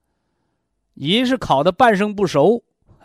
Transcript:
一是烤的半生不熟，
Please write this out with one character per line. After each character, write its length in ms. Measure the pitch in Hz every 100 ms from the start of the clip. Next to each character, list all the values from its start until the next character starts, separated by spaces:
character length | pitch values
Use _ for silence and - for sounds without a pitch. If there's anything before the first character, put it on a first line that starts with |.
| _ _ _ _ _ _ _ _ _
一 300 | - 139 214
是 140 | 254 262
烤 240 | - 139
的 100 | 156
半 240 | 180 240 196
生 180 | 208
不 120 | 202 185
熟， 360 | 147 160 233 - _ _ _